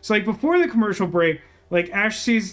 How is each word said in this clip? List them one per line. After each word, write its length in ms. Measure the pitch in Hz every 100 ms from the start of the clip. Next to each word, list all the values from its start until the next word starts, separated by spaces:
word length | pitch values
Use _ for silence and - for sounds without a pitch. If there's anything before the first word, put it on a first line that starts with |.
So, 140 | -
like, 100 | 214
before 340 | 196 202 294 349
the 100 | 339
commercial 380 | 226 214 185 185
break, 340 | 175 165 156 - - _
like, 200 | 175 175
Ash 280 | 202 214 214
sees 320 | - 233 190